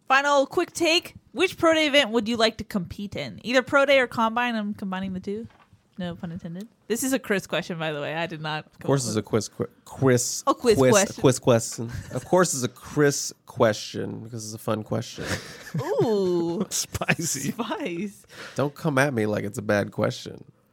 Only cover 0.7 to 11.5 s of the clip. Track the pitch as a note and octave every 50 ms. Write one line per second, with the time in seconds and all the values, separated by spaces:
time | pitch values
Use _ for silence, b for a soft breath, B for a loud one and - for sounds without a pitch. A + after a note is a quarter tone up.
0.7 | - - E4+ D#4 E4 F4 - - - - _ _ - A#3 F4+ F#4 - - E4+ D#4+
1.7 | D#4+ D#4 D#4 D4 C4 C#4+ C4+ G#3 A3+ B3 G#3 A3 A#3+ A3 A3+ A3+ A3+ - G#3+ -
2.7 | - G3+ E3+ - - - G3+ G#3 - C#3 C#3+ A#2+ - - - G#3 B3 C4 B3 -
3.7 | D4 C#4 C#4 C#4 C#4 C4+ B3 B3 - A#3+ A3+ A3 A3+ A#3+ B3 B3 A#3 A3 G#3 G#3
4.7 | G#3+ - G#3 F#3+ F#3 F#3 F#3+ F#3+ F#3 F#3 F#3 G3+ G3+ A3 A#3 - _ _ _ _
5.7 | _ _ _ _ _ - F3+ F3 E3+ - - E3+ E3 - - E3+ E3 F3+ G#3+ -
6.7 | _ _ _ - F#3 - C4+ C4 C4+ A#3+ - - G#3 F#3 - - - D#3 E3+ -
7.7 | F3+ E3 D#3+ D#3+ D3+ D3 C#3+ C3+ D3+ E3 E3+ E3 E3+ D3+ D#3 D3+ D#3 D3+ - _
8.7 | _ - - E3 C#3 C#3+ A#2+ A2+ G#2+ G#2+ G2+ - - A2 - - _ - - -
9.7 | _ _ - - - - C3+ C3+ B2 A#2+ - - - - - - - - - A#3+
10.7 | G3+ - C3 B2+ A#2 - G3 - - - - C3+ A#2+ A#2+ - C3+